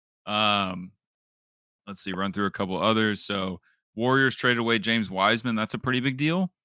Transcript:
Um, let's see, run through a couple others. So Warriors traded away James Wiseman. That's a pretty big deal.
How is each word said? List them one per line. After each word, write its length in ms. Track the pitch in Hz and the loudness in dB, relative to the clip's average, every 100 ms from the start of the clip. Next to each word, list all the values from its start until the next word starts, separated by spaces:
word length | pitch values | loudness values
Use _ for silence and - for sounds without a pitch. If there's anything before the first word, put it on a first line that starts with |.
| _ _ | _ _
Um, 640 | - 104 107 101 95 92 92 - _ _ _ _ _ _ _ _ 101 | -4 0 2 2 0 -4 -12 -18 _ _ _ _ _ _ _ _ -14
let's 140 | 95 | -10
see, 80 | 98 | -6
run 220 | 92 98 | -4 -2
through 140 | 101 98 | -2 -2
a 40 | |
couple 300 | - 95 90 | -2 -4 0
others. 400 | 104 110 107 101 | 2 4 2 0
So 400 | - 98 92 87 _ _ _ | -4 -4 -4 -8 _ _ _
Warriors 400 | 107 123 135 131 | -2 2 4 2
traded 220 | - 123 117 | 2 0 2
away 220 | 117 113 | 2 0
James 300 | 110 113 95 | 2 0 0
Wiseman. 460 | 95 101 117 123 | 2 2 2 0
That's 200 | 110 107 | -2 -2
a 40 | 117 | -4
pretty 220 | 131 123 | -2 -2
big 160 | 135 131 | -2 -2
deal. 340 | 151 180 185 _ | 0 0 -2 _